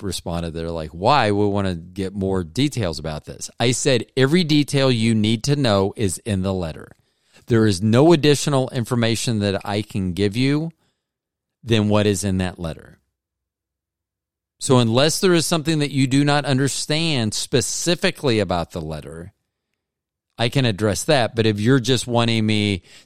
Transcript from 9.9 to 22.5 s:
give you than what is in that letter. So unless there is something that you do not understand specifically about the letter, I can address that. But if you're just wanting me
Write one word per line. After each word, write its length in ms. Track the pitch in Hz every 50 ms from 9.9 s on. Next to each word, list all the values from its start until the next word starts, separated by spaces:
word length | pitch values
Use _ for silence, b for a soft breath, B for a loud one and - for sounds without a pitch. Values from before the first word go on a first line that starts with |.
| - 101 95 90 82
give 220 | 95 101 101 98
you 360 | 120 131 139 147 151 165 165 _ _ _ _ _ _ _ _ _ _ _ _ _ _ _ _ _ _ -
than 260 | 110 113 107 104 104
what 160 | 104 107 101
is 180 | 104 101 90 101
in 140 | 98 92 92
that 200 | 92 90 85 90
letter. 400 | 85 80 73 - - - - _ _ _ _ _ _ _ _ _ _ _ _ _ _ _ _ _ _ _ _ _ _ _ _ _ _ _ _ _ _ _ _ _
So 200 | - - 131 123
unless 400 | 120 113 113 127 147 160 - -
there 140 | 202 185 175
is 120 | 165 -
something 340 | - 175 160 131 160 160 151
that 120 | 143 -
you 160 | - 131 139
do 160 | 123 131 139 143
not 200 | 147 143 147 139
understand 880 | 143 131 127 139 131 - - - - 151 156 165 165 147 123 113 107 -
specifically 1040 | - - - 139 123 113 - - - - 165 175 - 196 180 - - 151 131 113 107
about 320 | 98 87 90 85 82 _
the 100 | - 85
letter, 520 | 78 78 78 76 - 73 80 82 87 98 _ _ _ _ _ _ _ _ _ _ _ _ _ _ _ _ _ _ _ _ _
I 120 | - 120 120
can 160 | - 139 131
address 380 | 117 98 85 107 104 90 - -
that. 300 | - 151 131 110 - -
But 100 | 113 107
if 140 | 113 104 101
you're 200 | 104 120 139 135
just 280 | 107 127 127 - -
wanting 380 | 123 117 117 117 117 117 110 107
me 380 | 107